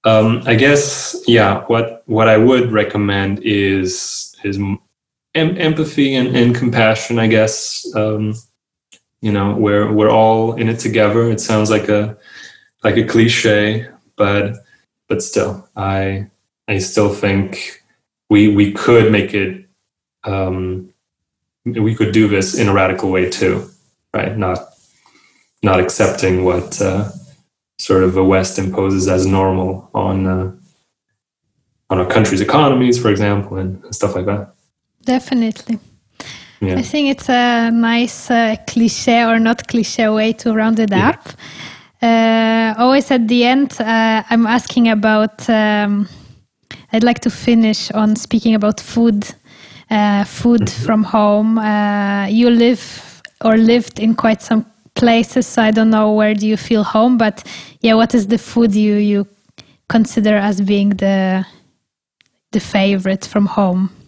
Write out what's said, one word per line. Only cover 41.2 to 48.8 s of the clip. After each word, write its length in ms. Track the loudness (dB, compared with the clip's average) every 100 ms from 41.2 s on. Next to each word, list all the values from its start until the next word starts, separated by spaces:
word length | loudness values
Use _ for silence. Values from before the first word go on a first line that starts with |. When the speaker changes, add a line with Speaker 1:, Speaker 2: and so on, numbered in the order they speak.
| -10 -20 -20 -20 -20 -20 _ _
Speaker 2:
Uh, 800 | 0 2 2 2 2 0 -2 0
always 300 | 2 2 2
at 160 | 0 2
the 160 | 2
end, 320 | 2 2 0 -4
uh, 420 | -2 0 2 0 0
I'm 180 | 0 2
asking 400 | 0 0 0 2
about, 640 | 2 2 2 0 -4 -2
um, 580 | 0 2 0 0 -2 -4 -10 -20 -20 _ _ _ -20 _
I'd 100 | 0
like 160 | 0 0
to 80 | -4
finish 600 | -4 0 2 2 0 -4
on 240 | -2 0 0
speaking 400 | -2 -2 2 0
about 240 | 0
food, 480 | -2